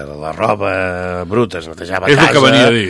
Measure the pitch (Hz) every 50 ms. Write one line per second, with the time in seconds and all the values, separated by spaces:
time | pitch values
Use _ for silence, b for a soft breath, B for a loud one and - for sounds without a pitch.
0 | 71 71 73 73 78 80 78 82 107 117 107 101 98 98 95 95 92 92 90 90
1 | 90 90 90 90 90 87 104 120 120 - - 85 80 80 80 80 85 85 95 92
2 | 90 113 147 131 - - - 143 131 131 135 135 127 117 117 113 101